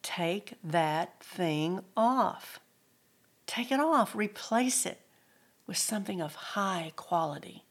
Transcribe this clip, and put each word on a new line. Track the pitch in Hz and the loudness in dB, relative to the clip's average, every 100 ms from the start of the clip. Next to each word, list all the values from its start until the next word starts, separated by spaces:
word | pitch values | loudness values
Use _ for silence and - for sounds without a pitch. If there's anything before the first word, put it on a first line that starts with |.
Take | - - 170 202 - - | -6 -2 0 -2 -6 -12
that | 165 170 156 156 180 - | 0 2 4 2 -2 -8
thing | - - 170 151 160 185 190 - | -14 -2 0 2 0 -2 -4 2
off. | 226 262 208 - - - _ _ _ _ _ _ _ _ - | 4 4 2 -2 -14 -18 _ _ _ _ _ _ _ _ -8
Take | - 240 | -6 0
it | 269 | 2
off. | 311 294 208 214 | 4 4 4 0
Replace | 208 - - 226 254 - - | -4 -4 0 2 2 2 -2
it | - _ _ _ _ _ _ - | -6 _ _ _ _ _ _ -6
with | 175 | -2
something | - 214 202 185 | -2 -2 -4 -4
of | 151 - | -4 -6
high | - 208 196 180 160 - | -6 -2 0 -2 -4 -10
quality | - 170 160 147 180 180 _ | 0 2 2 -4 -12 -18 _